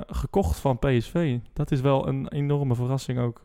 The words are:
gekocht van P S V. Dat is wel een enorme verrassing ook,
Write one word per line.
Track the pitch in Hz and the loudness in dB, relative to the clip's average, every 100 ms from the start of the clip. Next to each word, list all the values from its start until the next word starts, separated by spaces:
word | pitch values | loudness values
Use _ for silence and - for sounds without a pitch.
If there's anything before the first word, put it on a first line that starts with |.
| - | -4
gekocht | - 139 196 190 - | -6 -2 2 2 2
van | 139 120 | 0 2
P | 143 120 | 2 2
S | - | 2
V. | 175 160 120 - | 0 0 -2 -4
Dat | - 147 | -6 -2
is | 139 | 2
wel | 139 135 - | 4 2 2
een | 135 131 | -2 -4
enorme | 147 143 143 139 | -2 0 0 0
verrassing | 120 123 135 - 127 | 0 0 -2 -2 -2
ook, | 120 - | -2 -4